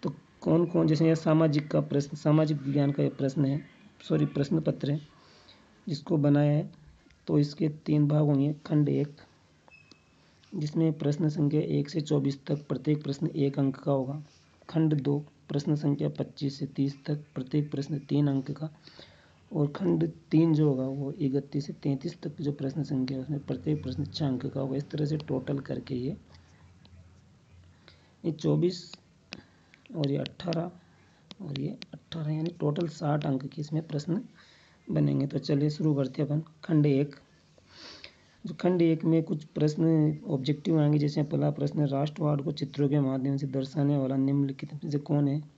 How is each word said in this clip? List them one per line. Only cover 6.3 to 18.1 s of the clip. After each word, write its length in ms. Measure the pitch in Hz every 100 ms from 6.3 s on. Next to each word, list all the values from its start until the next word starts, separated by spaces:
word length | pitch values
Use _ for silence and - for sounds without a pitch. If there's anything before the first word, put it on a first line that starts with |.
| 143 147
है, 180 | 147 - - - - _ _ -
तो 100 | 151
इसके 300 | 147 - 156 151 -
तीन 220 | 151 147
भाग 140 | 151
होंगे। 300 | 147 139 143 151 -
खंड 220 | 151 143
एक, 320 | 139 147 - - _ _ _ - - _ - _ _ _ _ -
जिसमें 400 | 180 151 165 160
प्रश्न 340 | 156 147 147 156
संख्या 300 | 151 147 151 160
एक 200 | 147 143
से 100 | 165
चौबीस 420 | 147 147 139 135 -
तक, 200 | 147 -
प्रत्येक 340 | 127 - 147
प्रश्न 240 | 147 139 160
एक 300 | - 139 139
अंक 180 | 139 135
का 160 | -
होगा। 300 | 139 131 147 151 _ _ _ -
खंड 260 | 160 160
दो, 240 | 151 131 143 147 _ _
प्रश्न 280 | 143 147 151
संख्या 320 | 151 143 151 151
पच्चीस 400 | 135 - 139 135
से 80 | 135
तीस 300 | - 139 139 -
तक, 160 | 147 -
प्रत्येक 360 | - 127 151 147
प्रश्न 280 | 139 139 147
तीन 280 | 151